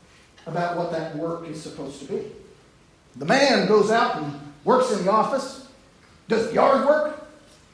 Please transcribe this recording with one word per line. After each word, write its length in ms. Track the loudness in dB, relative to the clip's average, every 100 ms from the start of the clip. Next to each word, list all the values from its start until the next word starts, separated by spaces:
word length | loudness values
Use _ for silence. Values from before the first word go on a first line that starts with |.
| _ _ _ _ -10
about 280 | -4 -4 -4
what 160 | -4
that 240 | -6 -6 -6
work 320 | -6 -8 -10
is 140 | -12
supposed 380 | -14 -12 -14 -14
to 60 | -8
be. 260 | -8 -8 -16 -20 -20 _ _ _ _ _ -6
The 100 | 0
man 420 | 2 4 2 4
goes 240 | 4 4
out 260 | 2 0 -2
and 360 | -8 -12 -16 -6
works 260 | 2 2 2
in 140 | 0 2
the 60 |
office, 560 | 2 2 -2 -6 -14 -20 -20 _ _ -20 -12 -2
does 200 | 0 0
the 60 | 4
yard 320 | 6 6 4
work, 400 | 4 2 -6 -16 -20 -20 -20 _